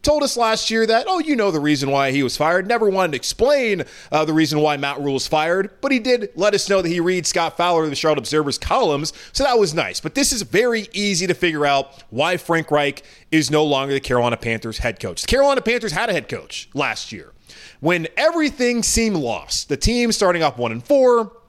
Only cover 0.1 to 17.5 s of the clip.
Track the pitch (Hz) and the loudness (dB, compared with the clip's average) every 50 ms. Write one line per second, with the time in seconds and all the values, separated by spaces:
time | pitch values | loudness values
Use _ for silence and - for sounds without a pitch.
0.1 | 302 302 285 262 - 233 233 220 220 208 - - 220 226 226 220 226 233 277 - | 2 2 0 -2 0 0 0 0 0 0 -2 -2 0 0 2 4 2 2 2 0
1.1 | 381 349 311 311 294 233 208 202 160 151 143 151 151 131 139 139 139 139 139 135 | -2 -2 0 0 0 2 2 0 0 0 0 0 0 0 0 0 2 2 2 2
2.1 | 131 139 135 120 - - 147 160 175 185 185 202 233 233 226 208 190 190 185 170 | 0 0 0 0 0 0 0 2 2 0 0 0 0 2 2 2 2 2 0 0
3.1 | 143 127 - - - - 220 269 294 285 254 220 202 170 139 - - - - - | -2 -4 -6 -8 -2 0 2 2 4 2 2 0 -2 -2 -4 -10 -12 -20 -10 -2
4.1 | 143 156 156 151 156 156 160 - 156 151 151 151 147 139 139 139 139 135 143 143 | 0 0 0 2 2 2 2 2 2 2 2 2 0 0 -4 -4 -4 -4 -4 -2
5.1 | 135 131 - - 160 156 151 165 175 190 196 202 - _ - 269 269 247 214 254 | -2 -2 -2 0 0 0 2 2 0 0 -2 -4 -6 _ -2 0 0 0 2 0
6.1 | 247 240 208 196 - 156 190 208 202 196 - - 196 190 180 165 175 175 165 175 | 0 0 0 -8 -4 0 0 2 2 0 0 2 0 0 2 0 -2 0 0 0
7.1 | 185 180 160 - - 175 175 156 - - 175 180 175 165 160 156 139 - - 156 | 0 0 -2 -2 -2 -2 -2 -2 -2 -2 0 2 2 2 0 0 -4 0 0 0
8.1 | 151 143 113 - 151 156 151 139 127 - - - - 254 254 170 143 143 151 - | 0 0 -2 0 0 0 0 0 -4 -6 -2 -2 0 2 2 2 0 -2 -4 -8
9.1 | - - - - - - 269 277 247 226 202 165 151 165 131 92 92 - - 160 | -10 -12 -20 -10 -4 -2 0 2 4 2 2 2 0 -4 -4 -4 -6 -8 -8 -4
10.1 | - 269 277 - 277 226 - - - 185 240 247 233 220 208 - - 190 202 202 | -2 0 0 0 -2 -4 -6 -2 0 2 2 2 0 -2 -4 -6 -6 -4 -2 -2
11.1 | 196 165 185 180 170 - 180 175 156 147 147 143 139 139 135 - - - - - | 0 0 0 -2 0 0 0 0 0 0 0 2 2 0 0 -4 -12 -20 -20 -10
12.1 | 110 117 151 180 180 165 - - 170 165 156 - 147 147 143 143 139 - - - | -4 -2 0 0 0 -4 -2 -2 -2 -2 0 0 0 2 2 0 -4 -6 -18 -20
13.1 | - - _ _ - 156 151 139 151 151 156 151 143 135 135 139 139 135 - - | -20 -20 _ _ 0 0 2 2 2 2 2 2 0 0 0 -2 -2 -4 0 0
14.1 | 127 123 120 120 117 - - 117 113 110 - 113 110 - - 120 101 - - 95 | 2 2 2 2 0 -2 -4 -4 -4 -4 -6 -10 -8 -4 -4 -4 -4 -4 -10 -10
15.1 | 85 - - - 226 262 277 285 277 254 - 220 240 247 226 208 147 180 226 233 | -8 -8 -4 0 2 4 4 4 2 0 0 -2 -2 -2 -4 -4 -4 -2 -2 -2
16.1 | 185 156 - - 127 - - - - - - _ - 135 143 123 110 - - - | -2 -4 -4 -6 -12 -12 -10 -12 -14 -14 -14 _ -4 -4 -2 -2 -4 -6 -10 -12
17.1 | 113 90 71 - - - _ - | -14 -16 -16 -20 -20 -20 _ -20